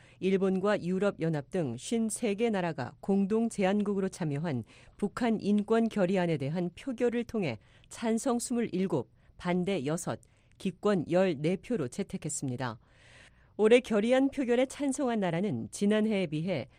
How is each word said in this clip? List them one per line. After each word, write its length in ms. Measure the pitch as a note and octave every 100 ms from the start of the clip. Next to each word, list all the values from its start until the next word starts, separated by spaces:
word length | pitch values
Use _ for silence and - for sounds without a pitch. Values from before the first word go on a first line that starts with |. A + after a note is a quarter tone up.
| - -
일본과 640 | F#3+ F#3+ F#3+ F#3+ G3+ G3
유럽연합 680 | E3 F#3 G3+ - D#3+ D3+ -
등 260 | F#3+ C#3 A2+
쉰세 600 | - A3+ A3 - A3 G3+
개 120 | A#3
나라가 460 | G3 F3 D3 A#2+ -
공동 500 | - G3 F#3+ A3 A#3
제안국으로 580 | - F#3 G#3 G3+ G3 F#3+
참여한 560 | - D#3+ C#3+ E3+ B2 - - - -
북한 420 | G#3 - A#3 G#3+
인권 480 | G3 G#3 G3+ A3+ A3+
결의안에 520 | G#3+ F3+ G3 E3+ D#3
대한 320 | C3+ F3+ F3 -
표결을 480 | C4+ A#3 A#3+ A#3
통해 340 | A#3 A3 D#3+ A2 - - -
찬성 480 | - A#3 A3+ C#4 A#3+
스물일곱, 720 | - A#3+ A3 F3+ F#3+ D3+ - _ _ -
반대 480 | F3 F3+ F3+ D#3
여섯, 340 | C3 E3+ E3 A2+ - _ _ -
기권 480 | F#3+ - G#3 G3 -
열네 460 | F3 F#3+ C#3 D#3 F#3+
표로 320 | - A3+ B2
채택했습니다. 880 | - F#3+ F#3 D3+ - C3+ B2 B2 A2+ _ - - - - _ - -
올해 220 | G#3+ B3
결의안 500 | B3 A3 A#3 C4 C4+
표결에 340 | C#4 A#3+ A#3+
찬성한 560 | C4 - C#4+ C4 B3+ A3+
나라는 480 | F3+ E3 G#3 A#2 A2
지난해에 540 | - G3+ G#3+ A3 G3+ E3
비해 400 | D#3 F3+ D3+ -